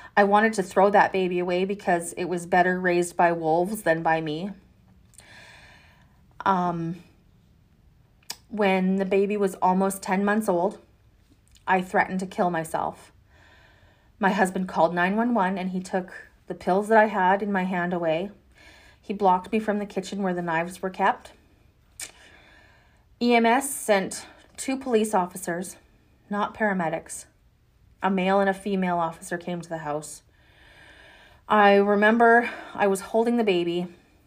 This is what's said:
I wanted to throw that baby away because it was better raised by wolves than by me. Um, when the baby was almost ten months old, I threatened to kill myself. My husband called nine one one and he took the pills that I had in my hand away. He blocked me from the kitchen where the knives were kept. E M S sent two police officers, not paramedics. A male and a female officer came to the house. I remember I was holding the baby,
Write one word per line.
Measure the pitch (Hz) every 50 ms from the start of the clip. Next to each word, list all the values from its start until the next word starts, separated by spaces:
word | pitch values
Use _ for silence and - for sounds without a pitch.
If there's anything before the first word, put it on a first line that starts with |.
| - - _
I | 208 202
wanted | 202 202 208 220 220 220
to | - 185
throw | - - 196 190 202
that | 202 196 160 - -
baby | 190 185 175 180 180
away | 180 185 180 180 190
because | 190 202 196 - 208 175 170 170 - -
it | - 180
was | 156 180 175 170
better | 170 196 185 175 185 185 180
raised | 180 180 175 175 175 175 -
by | - 180 170
wolves | 170 165 165 156 156 175 180 190 220 214 -
than | 170 160 160
by | 165 165 160 160
me. | 160 156 151 160 180 208 190 - _ _ _ _ _ _ _ _ _ _ _ - - - - - - - - - - - - - - - _ _ - _ _ _ _ _ _ _ -
Um, | 202 190 180 180 175 175 170 165 165 180 175 - _ _ _ _ _ _ _ _ _ _ _ _ _ _ _ _ _ _ _ _ _ _ _ _ _ - - _ _
when | - 208 208 190 190 190 185 190 190
the | 196 196
baby | 190 196 196 202 196 208
was | 208 202 190 185 -
almost | - 185 185 190 190 196 196 -
ten | - - 190 190 202
months | 202 202 220 214 208
old, | 180 170 175 208 214 - - _ _ _ _ _ _ _ _ _ _ _ _ _ _ - _
I | - 185 190
threatened | 185 185 - 190 - - 190 185
to | 196
kill | 185 - - 196 180
myself. | 175 165 160 160 - 156 - - - - - - _ _ _ _ _ _ - - - - - _ _ _ _ _ _ _ _ _ _ _
My | 208 185
husband | 185 196 196 185 185 190 185
called | 185 - 202 160 170 175
nine | 175 175 185 202
one | 214 233 247 240
one | 220 185 185 196
and | 190 185 190
he | 185 185
took | 185 - - 185 185 - - - - - _ _ _
the | _ 180
pills | 180 - 190 180 196 208
that | 202 226
I | 220 214
had | 220 208 208 185 180 196 202 214
in | 202
my | 202 190 185
hand | 185 185 180 175 180 180
away. | 175 175 160 156 165 190 196 - - _ _ _ _ - - - - - - - _
He | _ - 214
blocked | 202 208 190 180 185 190 -
me | - 220
from | 220 214 202
the | 208 208
kitchen | 202 - 196 185 - 202 196 202
where | 185 180
the | 175
knives | 175 170 165 160 170 175 185 -
were | - 185
kept. | 185 - 190 202 247 - - - - _ _ _ _ _ _ _ _ _ _ _ _ - - - - - - - - - - - - - - _ _ _ _ _ _ _ _ _ _ _
E | 240 240 240
M | 233 226
S | 226 233 262 269 -
sent | - - - - 208 196 185 - - - - - - - - _ _
two | - - - 262
police | 262 269 262 240 220 214 220 -
officers, | 190 180 180 - - - - 170 175 190 - - - _ _ _ _ _ _ _ _ _ _
not | 208 202 202 - -
paramedics. | - 220 208 196 185 170 156 165 165 - - - - - _ _ _ _ _ _ _ _ _ _ _ _ _ _ _ -
A | 190
male | 202 190 180 190 190 202
and | 196 196
a | 190
female | 190 - 214 202 190 185 180 175 175
officer | 170 165 165 - - - 180
came | 170 - 180 175 170
to | 165 -
the | 165 160
house. | 160 147 147 151 151 - - - _ _ _ _ _ _ _ _ - - - - - - - - - - - - - - - _ _ -
I | - 214 208 202 202
remember | 202 202 202 208 202 208 214 226 233 233 233 226 240 233 220 - - - - -
I | - 202
was | 202 196 190
holding | - - - 226 226 240 240
the | 240 226
baby, | 208 185 175 175 170 170 175 180 180 - - _ _ _ _ _